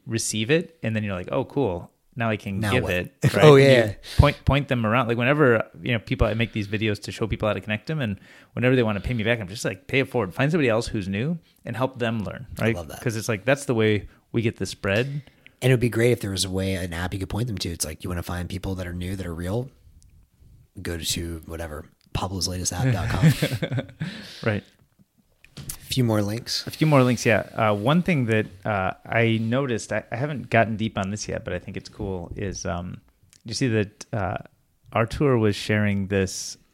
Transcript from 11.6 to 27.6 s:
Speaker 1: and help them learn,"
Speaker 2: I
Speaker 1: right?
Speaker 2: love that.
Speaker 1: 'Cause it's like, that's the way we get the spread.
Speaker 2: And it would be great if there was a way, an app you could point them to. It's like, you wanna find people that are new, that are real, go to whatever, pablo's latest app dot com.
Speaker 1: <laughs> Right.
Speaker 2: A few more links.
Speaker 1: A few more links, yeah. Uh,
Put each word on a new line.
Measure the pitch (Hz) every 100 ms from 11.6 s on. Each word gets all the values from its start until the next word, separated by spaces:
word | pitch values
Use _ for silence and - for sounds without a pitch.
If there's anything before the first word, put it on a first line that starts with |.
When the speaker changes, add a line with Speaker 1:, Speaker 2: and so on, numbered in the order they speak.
| -
Speaker 1:
and | 110
help | 131 120
them | 117 113
learn," | 87 - 127 -
Speaker 2:
I | 110
Speaker 1:
right? | 101
Speaker 2:
love | 78
that. | -
Speaker 1:
'Cause | 127 110
it's | 104
like, | 104 127
that's | 139 -
the |
way | 113 110 104 - - _
we | 117
get | 110 -
the | 95
spread. | - 101 101 135 143 - _ - -
Speaker 2:
And | 127
it |
would | 127
be | 120
great | 110 120
if | 117
there | 104
was | 95 92
a |
way, | 92 95 95
an | 90
app | 82 90 101
you |
could | 92
point | 104 123
them | 95
to. | 95
It's | 85 78
like, | 78
you | 90
wanna | 90
find | - 87 87
people | 95 98 92
that | 90
are |
new, | 87 90 98
that | 87
are |
real, | 82 87 113 131 - - - - - _ _ - - _ -
go | 90 85
to | 76 82 85 82 -
whatever, | 82 82 73 - _ _
pablo's | - 98 95 87
latest | 90 -
app | - 131
dot | 113 113
com. | 95 151 - 147 123 - 123 - - 156
Speaker 1:
<laughs> | - - -
Right. | 117 104 - _ _ _ _ _ _ _ _ -
Speaker 2:
A | - - - 131
few |
more | 120 107
links. | 101 113 - - -
Speaker 1:
A |
few | - 156
more | 143
links, | 123 120 120
yeah. | 104 -
Uh, | -